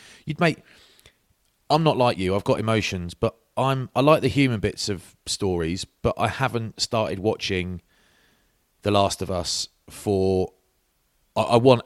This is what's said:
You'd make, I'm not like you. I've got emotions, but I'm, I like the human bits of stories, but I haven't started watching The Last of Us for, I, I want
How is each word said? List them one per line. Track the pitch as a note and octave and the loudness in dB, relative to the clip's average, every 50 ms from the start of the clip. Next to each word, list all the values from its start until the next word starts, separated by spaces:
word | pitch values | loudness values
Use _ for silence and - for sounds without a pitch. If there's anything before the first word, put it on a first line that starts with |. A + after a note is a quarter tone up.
| - - - - - | -18 -20 -20 -14 -10
You'd | - D3+ D3+ | -8 -4 0
make, | F3 E3 D3 - - _ - - - _ _ _ - - _ _ _ _ _ _ _ _ _ _ _ - | 0 0 0 -2 -8 _ -20 -20 -20 _ _ _ -20 -20 _ _ _ _ _ _ _ _ _ _ _ 0
I'm | C#3+ D#3 E3 | 0 2 4
not | D3+ B2 | 2 2
like | G2 B2 A#2+ - E2 | 2 2 0 0 0
you. | F#2+ F#2 F#2+ | 0 0 0
I've | G2+ - | 0 0
got | - B2+ - | 0 -2 0
emotions, | A2 A2 A2+ A2 F#2+ - - F#2 F2 F2 - | 0 0 0 0 0 -2 -4 -6 -6 -8 -6
but | - - A2 - _ _ _ - | -4 -4 -4 -4 _ _ _ -4
I'm, | - B2 C3+ C3+ C3 B2+ - - | -2 -2 0 0 -2 -4 -4 0
I | A#2+ | 2
like | C3+ D3 D#3+ D3 - | 4 4 4 4 4
the | A#2+ | 2
human | F#2+ C3 C#3 C3 A#2+ G#2 | 2 2 2 2 2 0
bits | F2+ G#2 - - - - | -2 -4 -4 -4 -6 -6
of | G#2 E2 - - - _ - | -6 -6 -8 -16 -20 _ -10
stories, | - - - G#2 G2 F2+ E2+ E2 E2 F2 F#2+ - - _ _ - | -8 -6 -4 -2 -2 0 0 -2 -2 -2 -4 -6 -12 _ _ -4
but | A2+ - - | -2 -2 0
I | G2+ A2 | -2 -2
haven't | - - C3 B2+ A2 A#2 A2+ G#2+ - - | -2 -2 -4 -2 -2 -4 -6 -8 -8 -6
started | - - - A2+ A2 D2+ F2+ F#2+ | -6 -4 -2 -2 -2 -2 -4 -2
watching | F#2 A2 G#2+ - - - G2 F#2 F2+ F2+ F2+ E2+ - _ _ _ _ _ _ _ _ _ _ _ _ _ _ _ _ _ _ _ - | -2 -2 -2 -2 -4 -4 -4 -4 -4 -4 -6 -10 -12 _ _ _ _ _ _ _ _ _ _ _ _ _ _ _ _ _ _ _ -2
The | G#2 | 0
Last | G2+ G2+ G2 F#2+ - - F#2+ | 2 2 2 0 -2 -4 -6
of | F2 | -6
Us | F#2 F2 F2 - - - - - _ _ _ - | -4 -4 -4 -4 -6 -6 -8 -10 _ _ _ -20
for, | - - - G#2+ G2+ F#2+ F#2+ F#2+ F#2+ F#2 F#2 - - _ _ _ _ _ _ _ _ _ _ _ _ _ _ _ - | -16 -8 -2 0 0 2 2 2 2 2 0 -2 -6 _ _ _ _ _ _ _ _ _ _ _ _ _ _ _ -4
I, | - A2 | -2 0
I | - - | 4 4
want | A#2+ A#2 C3 B2+ A#2 - | 6 6 6 6 6 4